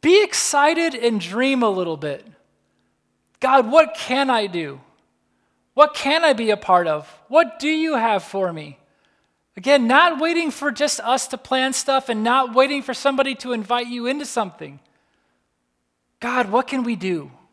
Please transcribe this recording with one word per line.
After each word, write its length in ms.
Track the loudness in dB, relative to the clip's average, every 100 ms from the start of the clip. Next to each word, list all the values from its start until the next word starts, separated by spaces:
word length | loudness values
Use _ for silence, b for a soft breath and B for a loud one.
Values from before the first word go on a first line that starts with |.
Be 200 | 6 4
excited 720 | 4 -2 -2 2 2 2 -2
and 240 | 0 -2 -2
dream 440 | -4 -2 0 2
a 80 | 0
little 260 | 0 -4 -6
bit. 300 | -8 -10 -14 _ _ _ _ _ _ _ _ _ _ _
"God, 300 | 2 4 6
what 240 | 4 4
can 340 | 0 -4 -2 0
I 180 | 0 -2
do? 340 | -6 -8 -12 _ _ _ _ _ _ _ _ _
What 220 | 2 2
can 300 | 4 -2 2
I 80 | 2
be 180 | 2 0
a 60 | -2
part 320 | 2 2 2
of? 200 | -4 -6 -20 _
What 300 | 2 2 -2
do 100 | -4
you 260 | -2 -2
have 300 | 0 0 -2
for 280 | -2 -4 -4
me?" 260 | -6 -14 -20 _ _ _ _ _ _ _ -10
Again, 300 | 2 4 4
not 320 | 4 4 2
waiting 320 | -2 -2 -4
for 200 | -4 -6
just 300 | -2 -4 -4
us 280 | -2 -2 -4
to 100 | -12
plan 340 | -4 -2 -2
stuff 360 | -4 -2 -2 -2
and 140 | -4
not 300 | 0 2 2
waiting 300 | 2 2 0
for 100 | -6
somebody 420 | -4 -2 0 -2 -2
to 160 | -8
invite 340 | -8 -2 -4 -4
you 200 | -8 -6
into 200 | -6 -6
something. 540 | -4 -6 -8 -18 -18 _ _ _ _ _ _ _ _ _ _ _ _ _ _
"God, 300 | -4 -2 0
what 160 | 0 0
can 160 | -4
we 140 | -4 -4
do? 340 | -4 -4 -6 -20 _